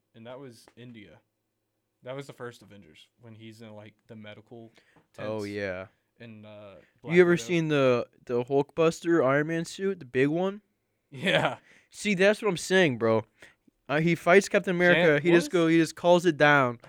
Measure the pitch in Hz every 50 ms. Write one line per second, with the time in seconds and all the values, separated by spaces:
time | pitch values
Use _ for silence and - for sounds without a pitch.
0 | _ _ _ 117 113 117 131 131 143 131 120 117 _ - _ - 117 - 120 113
1 | 101 92 107 107 _ _ _ _ _ _ _ _ _ _ _ _ _ _ _ _
2 | - 127 131 139 139 135 131 - 127 120 117 - 107 98 101 101 95 78 76 -
3 | _ _ _ _ 120 117 110 107 113 113 107 107 117 110 107 104 104 107 - _
4 | _ - 117 110 107 104 107 117 107 _ 123 117 113 110 _ _ _ _ _ _
5 | _ _ _ - 104 107 110 110 104 104 101 104 101 98 90 92 95 98 _ _
6 | _ _ _ - 117 117 110 107 107 107 107 104 104 101 95 76 _ _ _ _
7 | - 117 160 175 180 175 175 165 - - 180 170 165 156 151 143 135 127 123 120
8 | - - _ _ _ - 120 120 123 123 139 139 143 - _ - 165 160 165 -
9 | - 170 170 165 123 131 135 143 147 160 165 165 170 - - - 196 196 196 180
10 | 147 123 - 127 135 143 151 170 185 190 202 208 - _ _ _ _ _ _ _
11 | _ _ 147 127 127 190 - 156 151 147 120 - _ _ _ _ _ _ - -
12 | - 208 208 170 190 202 214 - - 208 180 151 - - 185 190 185 156 123 113
13 | 117 113 113 110 107 - _ _ - - _ _ _ _ _ _ _ - 135 151
14 | 160 170 170 - - 175 175 202 196 - - 202 180 196 180 175 180 175 175 156
15 | 180 165 147 143 143 175 170 170 165 151 - 175 165 160 165 165 160 151 - -
16 | - 175 175 175 165 180 156 139 151 147 147 143 131 123 120 113 -